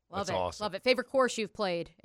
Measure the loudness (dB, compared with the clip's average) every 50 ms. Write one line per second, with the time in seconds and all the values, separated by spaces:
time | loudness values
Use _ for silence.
0 | _ _ -8 -6 -4 -2 0 0 0 -2 -2 -4 -6 -6 -6 -2 2 2 2 2
1 | 0 0 2 4 4 4 2 -2 -4 -4 -4 -4 -2 -2 0 -2 -4 -8 _ _
2 | -8